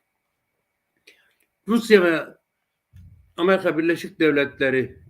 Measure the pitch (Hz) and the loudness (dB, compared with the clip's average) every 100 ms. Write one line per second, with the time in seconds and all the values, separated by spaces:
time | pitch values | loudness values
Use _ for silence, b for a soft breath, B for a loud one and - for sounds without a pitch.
0 | _ _ _ _ _ _ _ _ _ _ | _ _ _ _ _ _ _ _ _ _
1 | _ b b b _ _ - 233 220 208 | _ b b b _ _ -2 -2 4 4
2 | 175 156 - - _ _ _ _ _ - | 4 -2 -6 -16 _ _ _ _ _ -20
3 | - - _ - 180 190 170 156 165 165 | -20 -20 _ -2 0 0 0 -2 -2 -4
4 | 180 - 156 143 139 - 135 131 117 - | -8 -2 0 2 -2 -4 -2 -2 -4 -10
5 | - | -20